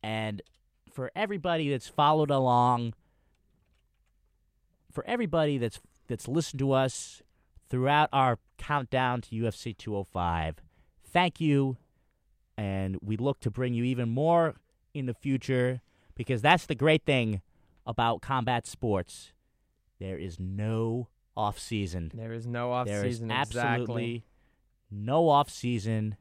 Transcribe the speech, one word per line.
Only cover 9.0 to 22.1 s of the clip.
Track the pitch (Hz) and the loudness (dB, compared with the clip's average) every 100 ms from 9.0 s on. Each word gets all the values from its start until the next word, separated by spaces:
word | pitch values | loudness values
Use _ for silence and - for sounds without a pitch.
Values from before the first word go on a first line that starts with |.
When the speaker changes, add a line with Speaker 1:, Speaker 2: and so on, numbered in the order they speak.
| 127 123 | 2 0
Speaker 1:
to | - 110 | -4 -4
U | 113 | -2
F | - | -4
C | - | -10
two | 104 - 104 | -10 -6 -6
oh | 95 | -4
five, | - 87 85 80 78 - _ _ _ | -2 0 0 -2 -6 -14 _ _ _
thank | - 175 180 - | -2 0 0 0
you. | 160 143 135 127 _ _ _ _ _ _ _ - | 2 4 2 -2 _ _ _ _ _ _ _ -6
And | 104 95 95 95 | -4 -2 -2 -4
we | 98 107 | -4 -4
look | 127 135 | -2 -2
to | - | -4
bring | 104 127 | -2 -2
you | 117 | 0
even | 123 127 117 | -2 -2 -2
more | 117 156 170 165 - _ _ _ | 0 2 4 2 -2 _ _ _
in | 147 131 | -8 -6
the | |
future, | 113 143 135 - 131 123 127 _ _ _ - | -6 -2 -2 0 0 0 -2 _ _ _ -12
because | 117 123 | -4 2
that's | 131 175 - | 4 4 2
the | 113 | 0
great | 147 156 - | 4 4 4
thing | 135 117 101 - _ _ _ - | 2 2 -2 -6 _ _ _ -8
about | 117 117 107 | -2 0 0
combat | - 131 123 123 - | -2 -2 0 -2 -2
sports. | - 120 98 87 - - _ _ _ _ _ _ _ | -6 0 0 -2 -10 -20 _ _ _ _ _ _ _
There | 98 90 | -10 -8
is | 90 82 | -8 -8
no | 92 98 107 113 113 117 120 _ _ - | -8 -4 -2 -2 -2 -4 -6 _ _ -4
off | 104 - | -2 -2
season. | - 110 98 87 82 | -6 -4 -2 -4 -6